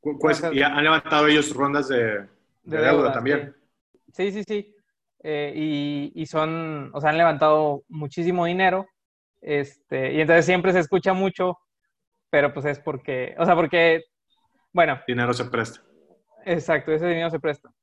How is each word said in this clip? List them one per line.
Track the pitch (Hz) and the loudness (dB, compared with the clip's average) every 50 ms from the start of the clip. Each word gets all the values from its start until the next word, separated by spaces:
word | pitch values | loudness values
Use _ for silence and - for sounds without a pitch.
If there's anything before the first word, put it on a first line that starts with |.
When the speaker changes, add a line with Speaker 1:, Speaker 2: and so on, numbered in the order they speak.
Speaker 1:
Cu-, | - 151 147 135 | -6 -8 -8 0
Ques-, | - 156 147 143 | 0 0 0 2
Speaker 2:
O | |
sea, | 151 170 151 | -2 -4 0
Speaker 1:
y | 135 139 | 0 0
han | 143 139 139 147 | 0 2 2 2
levantado | 156 160 156 - - 165 151 147 | 4 4 2 2 0 0 2 4
ellos | 151 151 151 147 147 - | 4 4 4 2 0 -2
rondas | 123 139 139 143 147 143 131 | -2 -2 0 0 -2 -2 0
de, | 139 123 117 | 0 0 0
de | 113 107 101 101 - _ _ _ _ _ _ _ | 0 -2 -4 -8 -12 _ _ _ _ _ _ _
Speaker 2:
de | - 156 156 | -8 -4 0
Speaker 1:
deuda | 156 147 147 | 2 2 4
Speaker 2:
deuda, | 147 139 123 131 | 4 2 0 -2
Speaker 1:
también. | 127 113 131 143 147 147 139 - _ _ _ _ _ _ _ _ _ _ _ _ | -2 -2 -2 -2 -2 -2 -8 -16 _ _ _ _ _ _ _ _ _ _ _ _
Speaker 2:
sí. | |
Sí, | - 185 202 190 | -6 -6 -4 -4
sí, | 214 202 | -6 -8
sí. | - 214 208 202 208 _ _ _ _ _ _ _ _ _ _ _ | -6 -6 -8 -8 _ _ _ _ _ _ _ _ _ _ _ _
Eh, | 156 151 147 147 143 - | -8 -6 -6 -6 -6 -6
y, | 151 156 156 151 143 143 147 147 143 143 143 - | -6 -4 -4 -4 -4 -4 -4 -4 -6 -8 -8 -8
y | - 156 | -10 -10
son, | 147 - 160 156 160 160 165 165 160 156 147 139 131 - | -6 -2 -2 -2 -2 -2 -6 -6 -6 -8 -8 -10 -10 -10
o | 147 | -2
sea, | 143 151 | 0 0
han | 151 160 | 2 4
levantado | 170 170 156 139 156 156 151 151 156 151 143 139 - _ | 2 2 4 4 4 4 4 4 2 0 -2 -4 -8 _
muchísimo | 160 156 151 143 - - 170 170 180 180 170 | -12 -10 -10 -8 -6 -4 -2 0 0 0 0
dinero. | 170 175 185 190 185 180 190 196 _ _ _ _ _ _ _ _ _ _ _ | -2 0 2 2 2 2 0 -4 _ _ _ _ _ _ _ _ _ _ _
Este, | - - 151 143 143 135 _ _ _ _ - 131 131 131 135 | -8 -4 -2 -2 -2 -4 _ _ _ _ -6 -4 -4 -2 0
y | 151 | 0
entonces | 156 151 165 170 160 | 4 6 6 6 6
siempre | 147 185 180 170 190 180 | 4 2 2 2 2 2
se | 185 | 2
escucha | 170 147 - 185 - 190 190 | 0 2 0 0 2 2 0
mucho, | 190 190 190 180 - 185 185 175 _ _ _ _ _ _ _ _ _ _ _ _ _ _ _ | 0 0 -2 -2 -2 -2 -2 -2 _ _ _ _ _ _ _ _ _ _ _ _ _ _ _
pero | - 147 143 143 139 | 0 2 2 2 -2
pues | 151 135 | -4 -4
es | 147 143 135 | -4 -6 -4
porque, | _ - 147 131 _ - 135 127 123 - - - | _ -8 -8 -8 _ -6 -6 -6 -6 -8 -4 -2
o | 165 | 2
sea, | 175 175 | 2 4
porque, | 165 175 147 - 175 165 170 160 165 165 _ _ _ _ _ _ _ _ _ _ _ _ _ _ | 2 2 0 2 4 4 4 4 2 -2 _ _ _ _ _ _ _ _ _ _ _ _ _ _
bueno. | 180 170 160 139 127 - | 2 2 2 2 -4 -4
Speaker 1:
Dinero | - 127 123 123 120 123 | -6 -2 -2 0 0 0
se | 120 123 | -2 -4
presta. | 120 - 117 113 107 - - _ _ _ _ _ _ _ _ _ _ _ _ - | -4 -4 -4 -4 -4 -8 -18 _ _ _ _ _ _ _ _ _ _ _ _ -6
Speaker 2:
Exacto, | 196 175 170 - - 165 147 131 - 156 | -4 -4 -4 0 -2 -2 -2 0 -2 -2
ese | 156 165 175 | -2 0 0
dinero | 170 165 165 165 | -2 -2 -2 -4
se | 151 156 | -4 -4
presta. | - 160 147 - _ - _ _ | -4 -4 -6 -6 _ -20 _ _